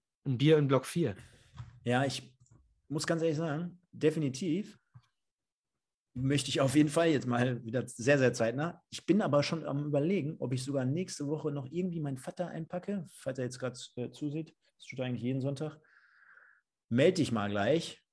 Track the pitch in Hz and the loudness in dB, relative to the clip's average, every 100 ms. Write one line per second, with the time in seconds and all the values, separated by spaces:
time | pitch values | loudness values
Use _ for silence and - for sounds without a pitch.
0 | _ _ 139 123 147 151 139 131 - 175 | _ _ -4 2 6 6 6 2 0 -2
1 | 135 - - - - - - - 117 123 | -2 -4 -14 -20 -20 -18 -18 -8 0 2
2 | 139 - - _ _ - _ _ - 151 | 0 -4 -10 _ _ -20 _ _ -10 -4
3 | - 165 165 147 165 147 175 - _ 117 | 0 0 0 0 -2 -4 -6 -10 _ -2
4 | 151 160 143 123 185 175 - - _ - | 0 2 -2 -2 -2 -2 -4 -14 _ -20
5 | _ _ _ _ _ _ _ _ _ _ | _ _ _ _ _ _ _ _ _ _
6 | _ 123 135 143 131 143 135 147 151 165 | _ -4 0 2 0 2 4 6 4 4
7 | 170 135 123 120 127 120 113 123 104 - | 4 4 2 2 2 0 -4 -4 -4 0
8 | 120 143 127 123 117 123 170 - _ - | 4 6 6 4 0 0 -4 -6 _ -4
9 | - 196 175 147 139 165 - 139 147 143 | 2 2 4 2 2 -2 -4 -4 0 0
10 | 160 196 143 - 127 127 131 139 127 160 | 2 0 -2 -4 -4 -4 -2 -2 0 -2
11 | 180 - 143 151 151 143 131 165 185 165 | -4 -6 -4 -4 -4 -6 -6 -4 -4 -4
12 | 139 131 - - 170 165 160 180 180 202 | -4 -6 -8 -8 -8 -8 -8 -8 -6 -8
13 | 143 - 135 135 123 127 127 127 - - | -8 -10 -8 -6 -6 -6 -8 -8 -12 -8
14 | 120 123 147 156 156 _ _ _ - 131 | -8 -6 -6 -6 -10 _ _ _ -14 -8
15 | 127 120 120 135 135 135 156 - _ _ | -6 -4 -2 -2 -2 -4 -8 -10 _ _
16 | _ _ - - - _ _ _ - 117 | _ _ -20 -20 -20 _ _ _ -2 4
17 | 170 180 131 110 101 101 107 165 - - | 4 4 0 0 0 0 2 2 -2 -12
18 | _ | _